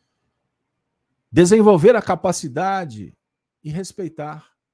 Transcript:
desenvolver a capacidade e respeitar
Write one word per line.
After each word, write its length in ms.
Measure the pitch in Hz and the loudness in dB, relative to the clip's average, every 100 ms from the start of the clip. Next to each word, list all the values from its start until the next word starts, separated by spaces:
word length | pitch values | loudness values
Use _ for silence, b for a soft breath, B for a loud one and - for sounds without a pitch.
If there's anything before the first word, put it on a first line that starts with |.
| _ _ _ _ _ _ _ _ _ _ _ _ _ 123 | _ _ _ _ _ _ _ _ _ _ _ _ _ 2
desenvolver 580 | 175 220 214 185 185 | 4 6 6 6 4
a 60 | 233 | 2
capacidade 1120 | - 214 190 170 156 127 185 196 165 110 87 _ _ _ _ _ | 0 -4 -4 -6 -8 -6 -6 -6 -8 -14 -18 _ _ _ _ _
e 60 | 156 | -12
respeitar 880 | 160 190 - 170 - 147 156 _ _ _ | -10 -12 -12 -14 -12 -14 -16 _ _ _